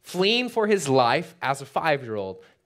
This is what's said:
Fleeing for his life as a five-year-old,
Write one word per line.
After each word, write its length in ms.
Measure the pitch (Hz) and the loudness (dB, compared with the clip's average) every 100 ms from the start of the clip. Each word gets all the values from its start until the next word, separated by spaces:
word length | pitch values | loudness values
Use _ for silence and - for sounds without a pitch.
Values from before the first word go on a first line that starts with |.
Fleeing 480 | - 175 196 233 247 | -8 -2 0 0 -2
for 180 | 233 214 | 0 2
his 220 | 202 143 | 2 2
life 440 | 131 120 143 - - | 4 4 2 -2 -6
as 200 | 131 139 | -4 -4
a 40 | 135 | -6
five-year-old, 800 | 175 165 143 120 107 95 92 - _ | -2 0 0 -2 -6 -6 -10 -18 _